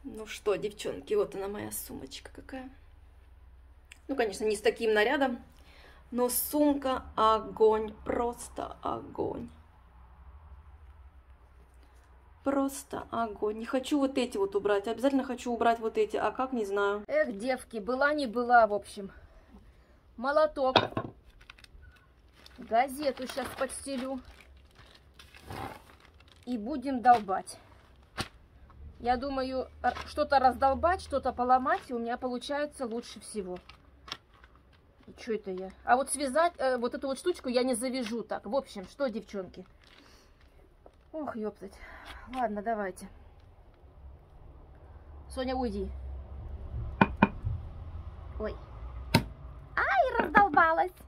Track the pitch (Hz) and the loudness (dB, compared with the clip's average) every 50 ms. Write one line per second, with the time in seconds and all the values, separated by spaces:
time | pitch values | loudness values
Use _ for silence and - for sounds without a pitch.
0 | - 269 220 214 220 214 - - - 214 196 170 170 208 208 - - - 123 - | -12 -12 -12 -10 -10 -10 -12 -4 -2 -2 0 0 -2 -6 -8 -6 -8 -8 -8 -8
1 | - - 214 208 190 - - 196 190 196 208 208 208 214 - - - - 247 - | -4 0 2 2 2 0 -2 -8 -6 -6 -6 -8 -8 -8 -8 -10 -10 -10 -12 -12
2 | - - - - - - - - - - 277 262 254 262 - - - - - - | -12 -14 -14 -16 -16 -16 -18 -18 -16 -12 -12 -12 -12 -14 -16 -20 -20 -20 -20 -20
3 | - - - - - - - - - - - - - - - - - - - - | -20 -20 -20 -20 -20 -20 -20 -20 -20 -20 -20 -20 -20 -20 -20 -20 -20 -20 -20 -20
4 | - - 269 269 233 208 185 - 214 214 208 208 - 233 220 - 233 220 214 208 | -8 -4 0 0 0 0 0 -2 0 0 0 2 2 0 2 2 2 4 6 6
5 | 214 233 285 294 269 254 240 - - - - - - - - - - - - - | 6 6 6 4 4 2 2 -4 -10 -18 -20 -20 -20 -20 -20 -20 -20 -20 -20 -20
6 | - - - 240 247 247 247 - - - - 302 294 294 285 285 277 262 262 - | -16 -6 0 0 2 2 2 0 -2 2 4 6 6 6 4 4 2 0 -2 -2
7 | - - - - 220 220 220 214 214 196 185 - 220 214 220 214 220 208 214 - | -4 -6 0 4 6 6 6 4 2 -6 4 6 8 8 8 6 0 -4 -8 -8
8 | - - - 240 240 240 233 - - - - - - - - - - - - - | -4 -2 0 0 0 -2 -4 -6 -12 -12 -8 -8 -8 -8 -8 -6 -6 -4 -4 -4
9 | - - - - - - - - - 240 - - - - - - - - - - | -8 -10 -6 -4 -4 -4 -4 -6 -8 -12 -14 -20 -20 -20 -20 -20 -20 -20 -20 -20
10 | - - - - - - - - - - - - - - - - - - - - | -20 -20 -20 -20 -20 -20 -20 -20 -20 -20 -20 -20 -20 -20 -20 -20 -20 -20 -20 -20
11 | - - - - - - - - - - - - - - - - - - - - | -20 -20 -20 -20 -20 -20 -20 -20 -20 -20 -20 -20 -20 -20 -20 -20 -20 -20 -20 -20
12 | - - - - - - - - - 269 269 277 269 277 277 - - - - - | -20 -20 -20 -20 -20 -20 -20 -4 -2 0 2 2 0 0 -2 -6 -10 -8 -10 -10
13 | - - - 226 233 220 202 - 214 214 214 220 226 - - 262 262 - 302 285 | -6 -4 -2 -2 -2 -2 -2 -2 -2 -2 -2 -4 -4 -2 -2 -2 0 2 2 2
14 | 269 269 277 269 247 240 - 208 196 196 196 202 190 202 208 202 202 233 226 226 | 2 2 2 0 0 0 0 0 0 2 0 0 2 4 2 2 2 -2 -4 2
15 | 233 277 269 262 254 262 240 233 - 247 240 226 240 233 233 233 226 220 220 226 | 2 4 4 2 0 0 -6 -6 -4 -4 0 4 4 4 4 4 0 -2 2 2
16 | 214 208 - - - 214 208 - 262 269 277 233 214 196 196 202 202 202 202 208 | 2 2 2 0 0 0 0 0 -2 -2 0 -2 -2 0 0 2 2 2 2 -2
17 | 208 - 269 311 311 240 196 196 220 262 254 254 - - - 226 190 208 254 262 | -4 0 2 2 2 2 -2 -4 -2 -2 -2 -2 -4 -8 -8 -6 -2 -2 -2 0
18 | 277 285 302 302 277 233 202 240 240 233 247 240 220 208 208 202 - - - 208 | 2 0 2 0 -2 -2 -2 -2 4 8 8 8 8 8 4 -2 -4 -6 -12 -12
19 | 196 196 - - - - - - - - - - - - - - - _ - - | -12 -12 -14 -18 -20 -20 -20 -20 -20 -20 -20 -20 -20 -20 -20 -20 -20 _ -20 -20
20 | _ - - - 233 269 285 302 311 302 - 294 269 262 254 - - - - - | _ -20 -12 -4 -2 4 6 6 6 6 4 2 2 6 6 6 4 4 -4 -6
21 | - - - - _ - - - - - - - - - - - - - - - | -6 -6 -12 -18 _ -20 -20 -20 -20 -20 -20 -20 -20 -20 -20 -20 -20 -20 -20 -20
22 | - _ _ _ _ - _ - - - - - - 220 214 226 262 277 254 285 | -20 _ _ _ _ -20 _ -20 -20 -20 -18 -18 -6 0 2 2 2 2 -2 -2
23 | 302 277 247 - 262 240 - 262 247 - - - 269 254 - - - 277 277 247 | -2 -2 -2 -2 -8 -6 -6 -6 -6 -6 -4 -4 -4 -4 -4 -10 -8 -6 -6 -4
24 | 254 262 269 254 - - - - - - - - - - - - - - - - | -4 -4 -6 -8 -10 -14 -20 -20 -20 -20 -20 -20 -20 -20 -20 -20 -20 -20 -20 -20
25 | _ - - - - - - - - - - - - - - - - - - - | _ -20 -20 -20 -20 -20 -20 -20 -16 -14 -10 -10 -10 -10 -12 -14 -20 -20 -20 -20
26 | - - - - - - - - - 240 254 220 202 233 311 269 233 285 269 247 | -20 -20 -20 -20 -20 -20 -20 -16 -6 -6 -4 -4 -4 -4 -6 -4 -2 -2 -4 6
27 | 208 247 240 226 214 185 185 190 - - - - - - - - - - - - | 8 8 8 8 6 -2 -2 -2 -4 -8 -18 -18 -20 -20 -20 -20 -20 -20 -20 -20
28 | - _ - - - - - - - - - - - - - - - - - - | -20 _ -6 -6 -6 -6 -8 -20 -20 -20 -20 -20 -20 -20 -20 -20 -20 -20 -16 -4
29 | - 240 254 240 262 285 269 262 262 262 262 262 - - - - - 247 247 - | 0 0 2 2 0 -2 -2 -2 -2 -2 -2 -4 -4 -6 -10 0 0 0 0 0
30 | - - - 302 294 294 277 262 254 254 240 233 269 269 269 247 269 339 370 381 | -10 -6 0 0 2 4 6 6 6 6 6 6 4 4 4 4 4 2 2 2
31 | - - 285 262 - 262 226 - 247 254 254 254 254 294 349 - - - 254 233 | -2 -4 -4 0 0 -2 -2 0 4 6 6 6 6 2 0 0 -2 -6 -6 -4
32 | 233 233 247 240 254 254 247 247 - - 285 285 294 294 285 - 269 220 220 240 | -4 -4 -4 -4 -4 -4 -4 -4 -4 -4 -2 -2 -2 -4 -4 -8 -6 -6 -6 -6
33 | 240 - - 208 - - - 214 185 180 180 185 - - - - - - - - | -8 -10 -16 -16 -16 -10 -8 -8 -6 -6 -8 -10 -12 -18 -20 -20 -20 -20 -20 -20
34 | - - - - _ _ - - - - - - _ - - - - - _ _ | -14 -14 -14 -14 _ _ -20 -20 -20 -20 -20 -20 _ -20 -20 -20 -20 -20 _ _
35 | - - - - - 247 220 208 - 196 185 180 185 185 - - - - 240 254 | -20 -20 -18 -14 -6 -4 -4 -4 -4 -6 -8 -6 -8 -10 -12 -8 2 4 4 4
36 | 269 254 - 269 294 262 247 302 330 349 - - 262 262 254 240 226 247 302 277 | 4 -2 -2 -2 -2 2 4 4 4 4 2 0 0 0 2 0 -2 -2 -4 -4
37 | - 269 269 262 - 359 349 - - 262 233 254 254 262 254 214 247 262 240 262 | -4 -4 -4 -2 -2 -4 -4 -2 -4 0 0 2 2 2 0 0 -2 -2 -2 -2
38 | 240 202 233 226 196 - 196 - - 202 233 277 262 - - 208 185 - - - | -4 -4 -4 -6 -6 -6 -8 -8 -6 -2 -2 -2 -2 -2 -12 -12 -12 -14 -6 -4
39 | 277 254 202 220 185 - - 196 185 170 - 180 185 - - - - - - - | -4 -2 -2 -6 -10 -8 -10 -10 -10 -10 -14 -18 -18 -18 -20 -20 -20 -20 -20 -20
40 | - - - - - - - _ - - _ - - - - _ - - _ - | -20 -20 -20 -20 -20 -20 -20 _ -20 -20 _ -20 -20 -20 -20 _ -20 -20 _ -20
41 | _ - - 320 294 247 - 226 214 208 202 - - - - - - - - - | _ -12 -8 -6 -6 -6 -6 -4 -6 -6 -8 -10 -18 -18 -16 -18 -18 -18 -18 -18
42 | - - - - - - 247 254 247 214 208 208 196 233 226 208 202 185 180 - | -16 -16 -16 -16 -14 -8 -2 -2 -2 0 -2 -2 -2 -2 -2 -2 -2 -6 -6 -10
43 | 196 190 - - - - - - - - - - - - - - - - - - | -16 -16 -16 -20 -20 -20 -20 -20 -20 -20 -20 -20 -20 -20 -20 -20 -20 -20 -20 -20
44 | - - - - - - - - - - - - - - - - - - - - | -18 -18 -18 -20 -20 -20 -20 -20 -20 -20 -20 -20 -20 -20 -20 -20 -20 -20 -20 -20
45 | - - - - - - - 262 262 254 262 262 254 233 196 202 190 190 - - | -18 -18 -18 -18 -16 -10 -6 -4 -4 -2 -2 -2 -2 -2 -2 -4 -4 -6 -6 -8
46 | - - - - - - - - - - - - - - - - - - - - | -8 -8 -10 -10 -12 -12 -12 -12 -10 -10 -10 -10 -10 -8 -6 -6 -6 -6 2 2
47 | - - - - - - - - - - - - - - - - - - - - | 2 2 4 2 2 0 0 -6 -6 -4 -4 -4 -8 -10 -12 -12 -12 -12 -12 -12
48 | - - - - - - - - 220 208 165 - - - - - - - - - | -12 -12 -14 -14 -14 -12 -10 -8 -8 -8 -8 -10 -14 -16 -14 -14 -12 -12 -12 -12
49 | - - - - - - - - - - - - - - - - 440 605 784 784 | -8 -2 -2 -2 -2 -2 -12 -16 -16 -16 -16 -16 -18 -6 -2 0 0 4 4 4
50 | 605 508 466 466 453 349 302 415 403 392 294 392 339 320 330 330 339 370 - - | 4 4 2 0 0 4 6 6 6 6 6 4 4 6 4 2 0 -2 -4 -12
51 | - | -20